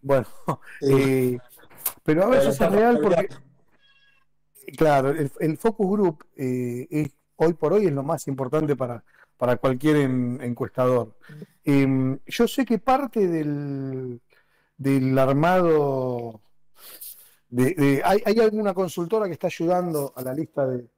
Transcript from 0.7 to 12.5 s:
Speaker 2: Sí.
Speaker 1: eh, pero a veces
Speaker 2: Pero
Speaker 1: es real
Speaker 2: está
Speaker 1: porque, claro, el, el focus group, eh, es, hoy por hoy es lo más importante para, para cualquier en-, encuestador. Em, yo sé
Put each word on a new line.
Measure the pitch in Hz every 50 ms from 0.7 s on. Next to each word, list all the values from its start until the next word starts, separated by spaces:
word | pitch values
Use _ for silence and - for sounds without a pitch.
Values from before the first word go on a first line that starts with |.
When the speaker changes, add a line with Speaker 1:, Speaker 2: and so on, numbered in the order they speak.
| - -
Speaker 2:
Sí. | - 139 135
Speaker 1:
eh, | 135 135 135 131 131 127 127 123 123 - - - - - - - - - - - - _
pero | - 156 156 185
a | 220
veces | 254 - - - - -
Speaker 2:
Pero | 214 170
Speaker 1:
es | 190
real | 202 220 240 240
Speaker 2:
está | 233 - 208
Speaker 1:
porque, | 175 165 - - - - - _ _ _ _ _ _ _ _ _ _ _ _ _ _ _ _ _ _ _ _ _ _ _ - - -
claro, | - 165 156 147 139 131 139
el, | 143 165 151 139 - -
el | 180 156 156
focus | 143 - 226 220 - 214 185
group, | 196 214 208 180 160 - - _ _
eh, | - 143 127 127 127 123 120 120 123 127 -
es, | - 151 151 143 _ _ _ _ _
hoy | _ 156 165 175
por | - - 147 170
hoy | 208 220
es | 185 147
lo | 139 135
más | 139 165 151 - -
importante | 139 131 135 127 127 156 156 143 143
para, | 123 131 120 120 113 - _ _ _ _ _ _
para | _ - 120 123
cualquier | 120 - 135 131 127 135 156 151
en-, | 147 143 131 131 127 123 120 120 - 127
encuestador. | 120 120 117 127 110 _ - 127 127 127 123 113 110 - - - - 151 151 156 _ _ _ _
Em, | - 143 139 139 135 135 131 131 131 135 - -
yo | - - - 233
sé | 220